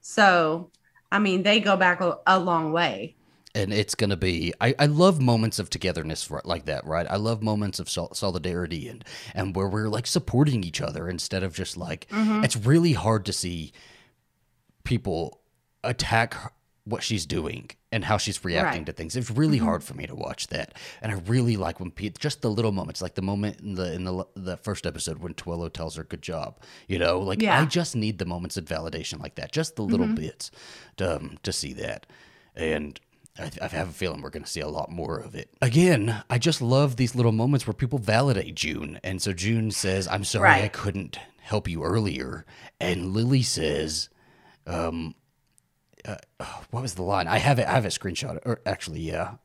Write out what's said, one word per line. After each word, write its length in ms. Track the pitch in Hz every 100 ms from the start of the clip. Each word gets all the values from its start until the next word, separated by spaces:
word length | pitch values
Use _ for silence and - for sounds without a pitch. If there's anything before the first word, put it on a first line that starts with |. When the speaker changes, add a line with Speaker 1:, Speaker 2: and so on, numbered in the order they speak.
Speaker 1:
So, 680 | - - 202 180 160 165 180 _ _ _ _
I 80 | 196
mean, 240 | 208 185
they 160 | 190 214
go 160 | 196 190
back 240 | 180 175
a, 180 | 180 - -
a 140 | 190
long 320 | 180 165 160
way. 420 | 160 165 98 117 _ _ _ - -
Speaker 2:
And 160 | 98
it's 220 | 104 104
gonna 220 | - 104 95
be, 360 | 95 85 87 -
I, 140 | 120 139
I 60 | 147
love 340 | 147 185 165
moments 400 | 127 117 113 -
of 100 | 92
togetherness 540 | - 92 82 78 80
for, 180 | - 71
like 200 | - 85
that, 200 | 73 71
right? 220 | 71 80 85
I 60 |
love 260 | 98 110 113
moments 380 | 110 107 104 -
of 100 | 85
sol-, 220 | - 85
solidarity 760 | - 101 90 82 87 87 82 113
and, 160 | 117 - - -
and 220 | - 95
where 140 | 90 98
we're, 200 | 101 110
like, 200 | 107 120
supporting 560 | 180 - 120 151 123
each 160 | 87 -
other 280 | - - 85
instead 360 | 87 - 95
of 100 | 92
just, 220 | 87 92 87
like, 320 | 87 85 -
Speaker 1:
Mm-hmm. 320 | 208 220 214
Speaker 2:
it's 140 | 143 117
really 380 | 107 156 170
hard 300 | 113 95 110 95
to 60 |
see 400 | 92 92 85 78 - - - _ _ _ _ _ _ _ _
people 560 | - 123 101 82 80 - _ _ _ _
attack 520 | - 123 - 113 117
her, 160 | - - _ _ _ -
what 160 | 110
she's 220 | - 107
doing 460 | 78 - 78 - - - _
and 140 | 113
how 140 | 101 104
she's 260 | - 98
reacting 360 | 92 82 107 85
Speaker 1:
Right. 60 | 76
Speaker 2:
to 60 |
things. 240 | - 80 127
It's 140 | 120
really 260 | 113 156 143
Speaker 1:
Mm-hmm. 100 | -
Speaker 2:
hard 160 | 85
for 100 | -
me 120 | - -
to 80 |
watch 340 | - - - -
that. 260 | - - - - -
And 100 | 110
I 20 | 101 87
really 300 | 123 120 107
like 240 | 85 87
when 100 | 92
pe-, 200 | - 101 -
just 240 | 104 -
the 80 | 117
little 220 | 107 113
moments, 280 | 98 80 -
like 140 | 90
the 80 | -
moment 380 | 95 101 104 -
in 140 | 101
the, 180 | 92 90
in 100 | 82
the 80 | 92
l-, 180 | 92 95
the 220 | - 92 87
first 260 | - 98
episode 340 | - 71 - 76
when 140 | 85
Tuello 380 | 80 - 85 85
tells 240 | - 82 78
her, 80 |
"Good 160 | 78 -
job," 380 | - 82 - - - - -
you 120 | 92
know, 220 | 85 90
like, 200 | 95 98
Speaker 1:
Yeah. 200 | 220 151
Speaker 2:
I 20 |
just 320 | 151 175 165 117
need 220 | 107 95
the 80 | 87
moments 300 | 87 85 -
of 80 | 78
validation 520 | 80 80 80 - 78
like 160 | - -
that, 140 | -
just 240 | - 160 -
the 60 |
little 240 | 104 - 214
Speaker 1:
Mm-hmm. 80 | 220
Speaker 2:
bits 340 | 78 - - - - - - -
to, 180 | 92 76
um, 220 | 73 -
to 100 | -
see 200 | 90 73
that. 300 | 65 67 53 - - - _ _
And 460 | - 80 78 73 73 _ _ - -
I, 120 | 85 -
I 60 | 92
have 200 | 87 92
a 40 |
feeling 280 | - 92 71
we're 80 | 71
gonna 160 | 78 76
see 140 | 82
a 80 | 73
lot 240 | 78 -
more 260 | 87 78 82
of 160 | -
it. 140 | - - _
Again, 600 | 131 123 180 147 104 113 -
I 80 | 120
just 220 | 139 156
love 360 | 120 131 143 120
these 180 | 123
little 180 | 123 117
moments 340 | 110 123 143 -
where 60 |
people 240 | 104 127 139
validate 560 | 104 110 139 101 - -
June. 440 | 78 76 73 80
And 200 | - 95
so 100 | -
June 380 | 87 98 113 110
says, 360 | 101 98 95 92
"I'm 160 | 95
sorry 260 | 98 107 -
I 100 | 143
Speaker 1:
Right. 100 | 107
Speaker 2:
couldn't 460 | - 104 95 87 - - _
help 260 | - 107 95
you 160 | 82
earlier." 640 | 76 104 104 69 67 82 - - - _
And 360 | 92 90 92
Lily 280 | 98 120 135
says, 680 | 123 - 78 73 78 80 - _ _ _ _ _ -
um, 480 | 85 85 82 80 - _ _ _ _ _ _ _ _ -
uh, 100 | 101 - _ 101 - -
what 120 | 117
was 120 | 123
the 80 | 92
line? 240 | 90 98 82
I 120 | 104
have 200 | 135 127
it, 80 | -
I 60 |
have 140 | 131 104
it 20 | -
screenshot. 400 | 101 87 143 82
Or 160 | - 117 -
actually, 340 | 95 - 78
yeah. 360 | 80 80 82 110